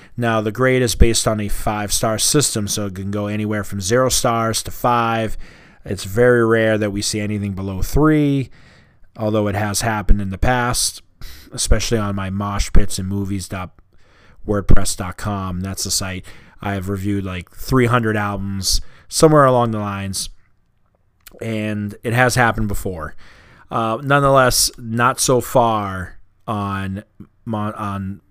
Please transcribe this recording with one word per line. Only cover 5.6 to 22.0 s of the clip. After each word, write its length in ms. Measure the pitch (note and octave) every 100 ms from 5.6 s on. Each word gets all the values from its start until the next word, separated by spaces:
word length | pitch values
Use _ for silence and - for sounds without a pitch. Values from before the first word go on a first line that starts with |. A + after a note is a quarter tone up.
| - - -
It's 180 | G2
very 420 | G2 G2 B2 B2 A2+
rare 320 | A2+ A2 G#2+
that 140 | G#2+
we 100 | G2
see 200 | G2+ A2
anything 320 | G#2 G#2 G2+
below 280 | F#2 G2 F#2+
three, 680 | - C3 D#3 D3+ D3 C#3 B2+ - - - _ _ - -
although 320 | A2 G#2+ G#2
it 80 | G2
has 260 | G#2+ G2+
happened 400 | A#2 G#2+ G2 G#2
in 100 | G2
the 60 | F#2+
past, 640 | - B2 A#2+ A#2+ - - - _ - - -
especially 440 | A#2+ - A2 - A#2
on 160 | G2+
my 160 | G2 F#2+
mosh 420 | G2 G2+ G2+ -
pits 260 | F#2+ F#2+ -
and 80 | F#2+
movies 400 | G2+ G2 G2 F2+
dot 240 | F#2+ F2+ - _ _ - _ - - -
wordpress 480 | G#2 F#2+ - G2 -
dot 220 | F#2 -
com. 440 | G#2+ G2+ F#2 F2+
That's 220 | F#2+ F#2+
the 80 | G2
site. 340 | - F#2+ F#2 - - - -
I 120 | G#2
have 160 | G2 F#2
reviewed, 360 | G2 G2 G2+ F#2+
like, 240 | F2+ F2
three 380 | - - C3 A#2+
hundred 280 | B2 A2+ G#2+
albums, 680 | G#2 G2+ G2 G2 F#2 - - - -
somewhere 340 | - D#3+ D3+
along 280 | C3+ B2+ A#2+
the 80 | A2
lines, 500 | G#2 G2 G2 F#2+ - - _ _ _ _ _ _ _ _ - -
and 520 | A2+ A2 G#2+ G#2 G#2 G2+